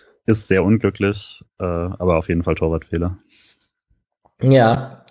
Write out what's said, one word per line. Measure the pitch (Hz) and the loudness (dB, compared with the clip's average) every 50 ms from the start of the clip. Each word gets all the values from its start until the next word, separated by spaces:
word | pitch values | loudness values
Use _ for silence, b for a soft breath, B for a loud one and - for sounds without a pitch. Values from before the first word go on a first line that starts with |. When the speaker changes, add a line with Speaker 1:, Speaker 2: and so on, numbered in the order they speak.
| B B B B B | B B B B B
Speaker 1:
Ist | - 110 110 - - | 0 0 0 0 0
sehr | 98 95 85 | 0 2 2
unglücklich, | 95 110 107 - 101 98 - 101 98 101 101 - - - - - _ _ - | 2 2 2 0 -2 -2 -2 -2 -2 -2 -4 -10 -18 -20 -20 -20 _ _ -10
äh, | 98 | -8
aber | 90 87 85 85 90 90 - 90 92 87 | -6 -4 -4 -6 -6 -6 -4 0 0 0
auf | 80 82 - | 0 0 -2
jeden | 90 85 85 | -2 -2 -2
Fall | - 80 | -2 -2
Torwartfehler. | - 85 80 82 80 - _ - 85 85 90 90 - _ b b b b b b b b b _ _ _ _ _ _ _ _ _ _ _ _ _ - 120 | -2 -2 -2 -2 -4 -6 _ -6 -4 -4 -4 -6 -8 _ b b b b b b b b b _ _ _ _ _ _ _ _ _ _ _ _ _ -2 2
Speaker 2:
Ja, | 131 135 135 120 113 117 127 - - - - _ - | 4 6 6 6 4 2 0 -2 -8 -14 -20 _ -6